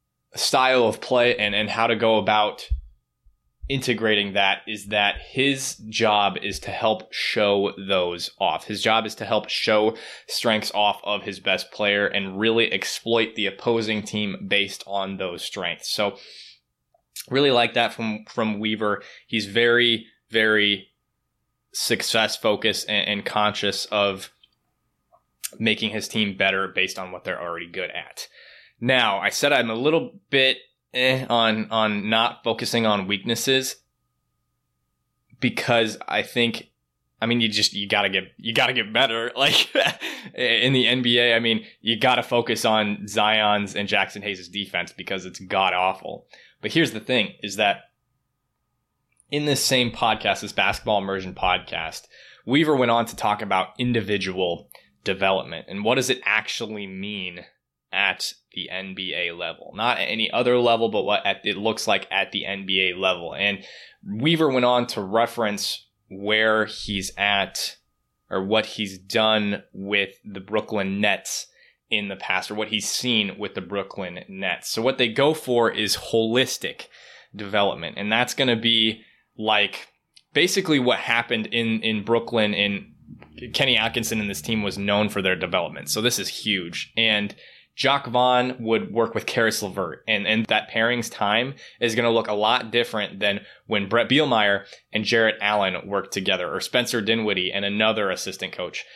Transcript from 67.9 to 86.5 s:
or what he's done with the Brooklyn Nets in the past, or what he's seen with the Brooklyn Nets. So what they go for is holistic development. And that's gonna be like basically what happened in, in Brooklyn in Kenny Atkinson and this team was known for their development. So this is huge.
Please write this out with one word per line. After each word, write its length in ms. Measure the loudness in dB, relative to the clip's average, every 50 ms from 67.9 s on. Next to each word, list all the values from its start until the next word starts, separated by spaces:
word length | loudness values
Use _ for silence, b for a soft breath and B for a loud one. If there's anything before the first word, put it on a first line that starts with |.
| _ _ _ _ _ _ _ -6
or 140 | -4 -4 0
what 200 | 2 2 2 0
he's 340 | 0 -4 -6 -6 -6 -8 -12
done 640 | -8 -2 0 2 4 4 4 2 0 -2 -4 -6 -8 _ -14
with 380 | -12 -6 -2 0 0 0 -2 -4 _ -18
the 160 | -16 -14 -14
Brooklyn 600 | -8 -4 -2 -2 -2 -2 -2 -2 -2 -2 -2 0
Nets 480 | 0 0 0 0 -4 -6 -8 -10 -10 -12 b b b b b b b -4
in 180 | -2 -2 -2 -4
the 80 | -8
past, 340 | -8 -4 -4 -2 -2 -2 -4
or 40 | -4
what 140 | -4 -4 -2
he's 200 | -4 -4 -4 -4
seen 480 | -4 -4 -2 0 0 0 0 0 -4 -6
with 160 | -8 -8 -8
the 60 | -8
Brooklyn 600 | -8 -6 -6 -6 -6 -6 -8 -10 -10 -8 -10 -12 -14
Nets. 440 | -14 -10 -6 -6 -4 -4 -6 -6 -6
So 100 | -4 -2
what 160 | 0 0 2
they 120 | 2 0 0
go 260 | 2 2 2 2 2
for 360 | 0 -2 0 2 4 4 4
is 240 | 2 0 -2 -2 -2
holistic 920 | -4 -4 0 2 2 2 4 2 2 2 0 -2 -6 -8 -8 -10 -10 -16 -18 B B B B B B B B B
development. 600 | -12 -8 -2 0 2 2 2 0 -2 -6 -10 -8 -6
And 120 | -4 0
that's 220 | 0 0 0 0 -2
gonna 240 | 0 0 2 2
be 460 | 2 2 2 4 4 4 2 0 -2 b b b b b b b
like 520 | -6 -2 2 2 2 2 0 -2 -8 -16 -18 _ _ _ _ _ _ -14 _ 0
basically 460 | 2 2 2 2 0 2 2 2 4
what 200 | 4 4 2 2
happened 480 | 0 0 0 0 0 0 -2 -2 -2 -2
in, 340 | -2 -2 0 0 0 0 0
in 220 | 0 -2 -2 0
Brooklyn 500 | 0 0 0 0 0 0 2 2 2 2
in 400 | 2 2 2 0 -2 -6 -10 -20 -20 -20 -20 -20 -20 -20 -20 -18 -16 -10 -4 -2
Kenny 240 | 0 2 2 2
Atkinson 440 | 2 2 0 -2 -2 -4 -2 -2 -2
and 100 | -2 -4
this 100 | -4 -6
team 220 | -4 -4 -2 -2 -2
was 160 | -2 -4 -4
known 320 | -2 0 2 2 2 0
for 100 | 0 -2
their 160 | 0 0 0
development. 540 | 0 -2 -2 0 -2 -2 -2 -6 -10 -8 -6
So 100 | -2 0
this 180 | 0 0 0 -2
is 100 | -4 -6
huge. 640 | -8 -6 -4 -2